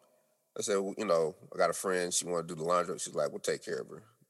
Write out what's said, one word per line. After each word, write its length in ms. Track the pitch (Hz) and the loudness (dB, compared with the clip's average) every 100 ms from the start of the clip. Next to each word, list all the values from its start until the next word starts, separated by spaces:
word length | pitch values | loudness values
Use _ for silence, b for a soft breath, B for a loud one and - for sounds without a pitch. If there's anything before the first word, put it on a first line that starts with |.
| _ _ _ _ _ - | _ _ _ _ _ -8
I 40 | |
said, 140 | 110 98 | 0 2
"Well, 160 | 98 98 | 0 -2
you 80 | 107 | 2
know, 300 | 82 80 - - | 4 4 -2 -12
I 40 | 87 | 2
got 120 | 85 | 2
a 40 | |
friend. 380 | 85 101 92 87 | 2 0 0 2
She 120 | 87 - | 0 0
wanna 220 | 87 82 | -2 -2
do 80 | 85 | -4
the 80 | |
laundry." 340 | 80 87 87 85 | 2 2 2 -4
She's 160 | - | -4
like, 160 | 76 73 | -2 -2
"We'll 100 | 101 | -2
take 240 | - 87 | -2 -4
care 160 | - - | -4 -6
of 100 | - | -6
her. 140 | 78 - _ | -12 -18 _